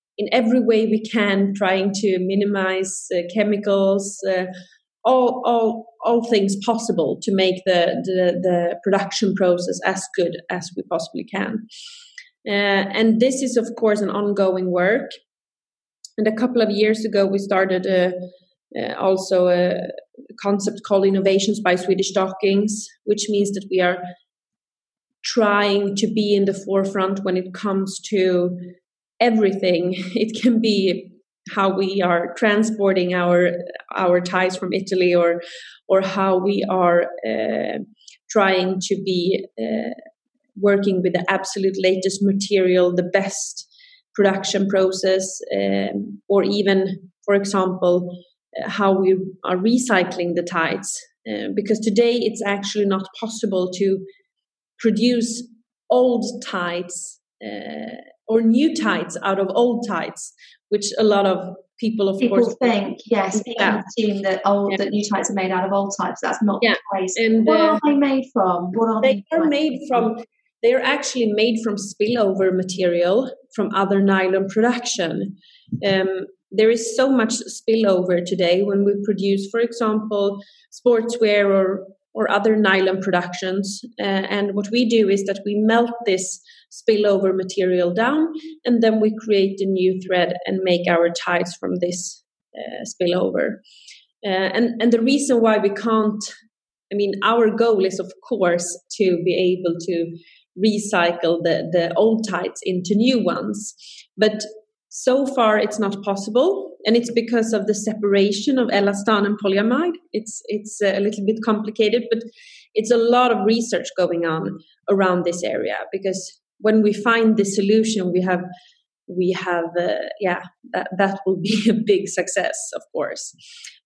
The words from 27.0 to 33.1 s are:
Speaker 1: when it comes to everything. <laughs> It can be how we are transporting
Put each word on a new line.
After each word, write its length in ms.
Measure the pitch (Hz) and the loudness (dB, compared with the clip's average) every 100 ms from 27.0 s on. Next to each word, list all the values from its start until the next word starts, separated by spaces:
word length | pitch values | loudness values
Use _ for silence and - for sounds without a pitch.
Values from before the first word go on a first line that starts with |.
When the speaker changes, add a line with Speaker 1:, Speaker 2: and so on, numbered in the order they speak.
| 190 196 | -2 -2
Speaker 1:
when 140 | 196 185 | -2 -2
it 160 | 185 | -4
comes 460 | - 208 196 190 - - | -6 -2 -2 -4 -8 -4
to 480 | 202 185 180 180 180 180 - _ _ _ - | 0 2 2 0 -4 -12 -18 _ _ _ 0
everything. 760 | 240 220 196 196 185 175 180 185 | 2 4 2 2 0 0 0 -4
<laughs> 200 | - - | -4 -2
It 260 | 220 - | -2 0
can 200 | 254 220 | 2 2
be 500 | 220 202 185 - - - _ _ - 202 | 2 2 2 0 -6 -20 _ _ -8 0
how 200 | 196 190 | 0 0
we 260 | 190 196 | -2 0
are 300 | 180 175 - - | 2 2 -2 0
transporting 760 | 220 208 220 202 196 190 180 | 2 2 0 2 2 2 0